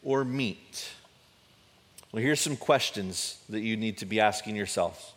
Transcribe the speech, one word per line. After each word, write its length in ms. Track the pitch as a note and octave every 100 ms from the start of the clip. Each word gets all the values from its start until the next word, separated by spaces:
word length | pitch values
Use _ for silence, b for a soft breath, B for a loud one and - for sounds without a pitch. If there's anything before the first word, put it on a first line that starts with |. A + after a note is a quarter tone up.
or 220 | - C3+
meat? 640 | C3 C3 B2 F2+ - - - - - _ _ _ _ _ _ _ _ - -
Well, 100 | A2
here's 180 | B2 D3+
some 160 | - C#3
questions 800 | - C#3 - - F#2+ F#2 - - -
that 100 | A2
you 160 | A2 A2
need 220 | A2 G2+
to 80 | G2
be 140 | G#2+
asking 360 | G#2+ G2+ - G#2+
yourself. 560 | G2 - F2 - -